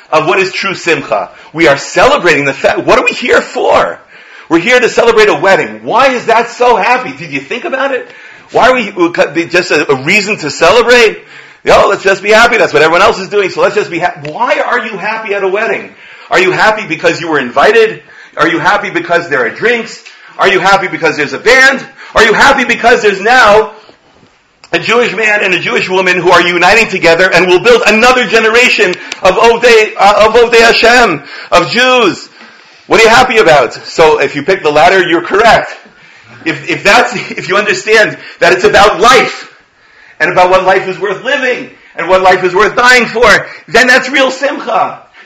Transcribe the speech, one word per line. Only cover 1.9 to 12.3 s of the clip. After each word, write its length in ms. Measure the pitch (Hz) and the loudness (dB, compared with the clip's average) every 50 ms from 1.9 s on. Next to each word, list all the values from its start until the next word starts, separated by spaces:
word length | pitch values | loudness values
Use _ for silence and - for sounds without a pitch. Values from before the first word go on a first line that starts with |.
| - 165 202 254 285 277 170 175 151 139 143 | 0 2 2 2 2 2 2 0 0 0 0
the 80 | 139 135 | -4 -4
fact, 320 | - - 156 - 190 123 | -2 -2 -2 -2 -2 0
what 120 | 147 208 254 | 0 0 2
are 80 | - | 0
we 60 | 480 | -2
here 300 | - - 233 302 466 - | -4 -4 -2 0 0 0
for? 580 | - - - 254 - - 302 - - - - - - _ - - - - - - - _ | -2 -4 -6 -4 -2 0 0 0 0 -2 -6 -10 -16 _ -20 -20 -20 -20 -20 -20 -6 _
We're 120 | 156 165 | -2 -2
here 200 | 165 226 254 247 | 0 2 2 2
to 100 | 240 208 | 2 2
celebrate 400 | - 240 220 233 214 208 214 208 | 0 2 2 2 4 4 4 2
a 100 | 175 143 | 2 0
wedding. 440 | 160 196 190 165 139 107 107 107 107 | 2 2 2 2 0 -4 -8 -12 -8
Why 300 | 127 185 233 269 269 254 | -4 0 2 2 2 0
is 140 | 233 - 202 | -2 -2 0
that 220 | 226 226 233 240 | 0 0 0 -2
so 280 | - - 247 247 233 190 | -4 -2 0 2 2 2
happy? 380 | 190 226 247 254 226 165 135 | 2 0 0 -2 -2 -8 -12
Did 160 | - 170 156 | -14 -14 -10
you 100 | 139 135 | -10 -10
think 240 | - - 220 240 - | -10 -8 -12 -10 -8
about 260 | 339 269 269 277 269 | -8 -6 -4 -4 -4
it? 200 | 269 247 - - - - - - - - - - | -4 -6 -8 -12 -18 -20 -20 -20 -20 -20 -20 -4
Why 180 | - 151 196 240 | 0 2 2 2
are 40 | 262 | 2
we, 720 | 247 220 202 196 175 170 170 170 185 190 - 151 165 170 | 0 -2 -6 -4 -2 -2 -2 0 -2 -4 -2 -2 -6 -6
just 260 | - - 180 175 - | -2 -2 -2 -2 0
a, 200 | 185 151 151 - | -2 -2 0 0
a 120 | 139 127 131 | -2 -2 -2
reason 340 | 151 196 214 196 196 208 - | -2 -2 -2 0 -2 -6 -6
to 120 | 151 143 | -6 -8
celebrate? 760 | 131 - 165 170 208 240 233 233 247 240 233 208 175 - - - - - - - - _ _ 127 | -4 0 2 2 4 4 4 4 4 4 2 2 0 -4 -14 -20 -20 -20 -20 -20 -20 _ _ 2
Oh, 200 | 185 226 - - | 2 2 2 2
let's 120 | 202 - | -2 -2
just 220 | - 190 196 185 185 | 0 -2 -2 -2 0
be 80 | 208 | 2